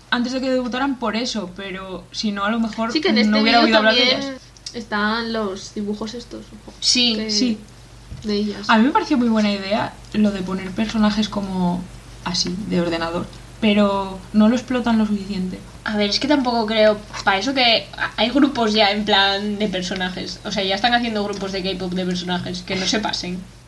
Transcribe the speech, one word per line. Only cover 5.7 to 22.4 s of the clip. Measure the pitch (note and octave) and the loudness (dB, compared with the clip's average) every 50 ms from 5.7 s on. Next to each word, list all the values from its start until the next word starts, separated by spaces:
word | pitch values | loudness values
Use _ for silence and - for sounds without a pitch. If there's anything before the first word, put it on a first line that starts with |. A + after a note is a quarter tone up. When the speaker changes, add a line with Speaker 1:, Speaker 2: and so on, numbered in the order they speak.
| - | -8
Speaker 2:
dibujos | G#3+ G#3 G3+ G#3+ G#3 A3+ G#3+ B3 | -8 -6 -4 -4 -6 -6 -8 -8
estos, | A#3+ A#3 - - G#3+ G#3+ | -10 -12 -12 -14 -16 -16
ojo, | - - G#3 - - - - | -16 -18 -20 -20 -18 -12 -4
Speaker 3:
Sí. | - - - B3 A#3+ A#3+ A3 | 0 0 2 4 2 2 2
Speaker 2:
que | G#3+ G#3+ A3 | 0 -2 -2
Speaker 1:
Sí. | G#3 G#3 B3+ B3 A3 G#3 - - - - - - - - - - - - - | 0 2 2 2 0 -2 -6 -18 -20 -20 -20 -20 -20 -20 -18 -16 -14 -10 -4
Speaker 2:
de | G#3 G#3 | -2 0
ellas. | G3+ G#3+ G#3 G3 G3 G3+ A3+ | 0 0 -2 -4 -4 0 2
Speaker 1:
A | A#3 A3 | 4 6
mí | A3 | 6
me | C#4 | 6
pareció | D#4+ A4 - - D4+ A#3+ | 4 2 2 2 2 2
muy | B3 A#3 | 4 4
buena | A3 G#3+ G#3+ G#3 | 4 4 2 2
idea | G3+ G3 G3 F#3+ G3+ A#3+ - - - - - - - | 0 0 -2 -2 -2 -2 -2 -4 -8 -12 -16 -6 0
lo | G#3+ G#3 G3+ | 2 2 2
de | G3 F#3+ | 2 -2
poner | F3+ F3+ F#3 F#3 F3+ F#3 | -4 -4 -4 -4 -6 -6
personajes | - - A3 G#3+ - A3 G#3+ G#3 G#3 A3 G#3+ - | -4 -4 -4 -2 0 2 2 2 2 2 -2 -2
como | - G#3 G3 F#3+ F#3+ F#3 F3+ F3 F3 F3+ - - - - - - - - - | -2 -4 -4 -4 -2 0 0 0 0 -2 -4 -8 -14 -18 -18 -20 -18 -12 -8
así, | F3 F3+ - - F3+ F3 F3+ - F3+ | -6 -4 -2 -2 -2 -4 -6 -4 -2
de | F3+ F3+ | 0 0
ordenador, | E3+ E3+ E3+ E3 E3 E3 E3+ F3 - - - - - - - - | 0 0 0 -2 -2 -4 -4 -6 -6 -8 -12 -18 -20 -18 -8 -2
pero | - G#3+ G#3 G#3 G#3 G3+ G3 G3 G3 F#3+ F#3 F#3 - - - | 2 2 4 4 4 4 2 0 -4 -4 -8 -12 -10 -2 4
no | G#3+ G#3+ G#3+ | 4 6 6
lo | B3 | 4
explotan | A#3+ A#3+ - B3+ B3 A#3+ A#3+ A3+ A3 | 2 0 -2 -2 -2 0 2 2 2
lo | G#3+ | 2
suficiente. | G#3 G#3 G3 F#3+ F#3 G3+ F#3 F#3 F#3 F3+ - - - - - - | 2 0 -2 -4 -4 -4 -4 -4 -4 -6 -10 -14 -18 -16 -10 -8
Speaker 3:
A | - G#3+ G#3 | -4 -2 0
ver, | G#3 G3+ | 0 0
es | G3+ - | 0 0
que | - C4 | 2 2
tampoco | D4+ C#4 B3+ B3+ A#3 A#3 A3 | 2 2 2 0 0 0 0
creo, | G#3+ A3+ A3 G#3+ G#3+ G#3 G#3 - - - - - | 0 2 4 4 4 4 2 -2 -12 -10 -4 0
pa' | G3+ G3 G3 | 0 0 0
eso | G3+ B3+ C#4 | 0 -2 0
que | C4+ B3 A#3 A3+ G3+ - - - - | 2 4 4 4 2 0 -4 -8 -6
ha-, | - - - - | -6 -6 -2 -2
hay | G#3 A#3+ | -2 2
grupos | B3+ C#4+ D4+ C4+ - A#3 A3+ G#3+ G#3 | 4 4 4 4 4 2 0 2 4
ya | G#3+ G#3+ G3 | 4 4 4
en | G#3 G#3 G#3 | 2 0 0
plan | G#3 G#3 G3 G3 G3 G3 G3 G#3 G#3+ G#3 G3 | 2 4 4 4 2 2 0 -2 -4 -2 -2
de | G#3+ G#3 | -2 -2
personajes. | F3+ F#3 F3+ - G3+ F#3 F#3 F#3 - F#3 F#3 - - - - | -2 -4 -4 -4 -4 -4 -4 -4 -6 -8 -10 -10 -10 -10 -10
O | G#3+ | -6
sea, | G3+ A3 F#3+ | -4 -2 -2
ya | G3 G3 | -2 -2
están | G3+ A3 A#3+ A#3+ | 0 2 2 2
haciendo | A#3+ A#3+ A#3 G#3+ G#3 G3+ | 2 0 0 -2 -2 -2
grupos | G3+ G3+ G3 G3 F#3+ | -2 -2 -4 -4 -4
de | F#3+ F#3+ F3+ | -4 -4 -4
K-pop | F#3+ F#3 F3+ F#3 F3+ F3 | -4 -4 -4 -4 -4 -2
de | F#3 F#3 | -2 -2
personajes, | F3+ F3+ F3+ F3 F3+ F3+ F3+ | -2 -2 -2 -2 -2 -2 -4